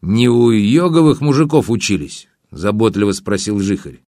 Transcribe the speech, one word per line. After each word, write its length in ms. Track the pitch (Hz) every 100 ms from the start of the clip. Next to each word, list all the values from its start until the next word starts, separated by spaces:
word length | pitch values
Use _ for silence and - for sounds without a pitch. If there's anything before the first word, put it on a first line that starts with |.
не 260 | 80 110 123
у 220 | 120 117
йоговых 720 | 113 101 139 180 165 156 147
мужиков 480 | 147 139 151 156 -
учились?" 580 | 117 - 98 71 - - _ _
заботливо 640 | 76 95 104 110 98 101
спросил 480 | 98 - 98 101 104
Жихарь. 420 | 98 98 73 64 _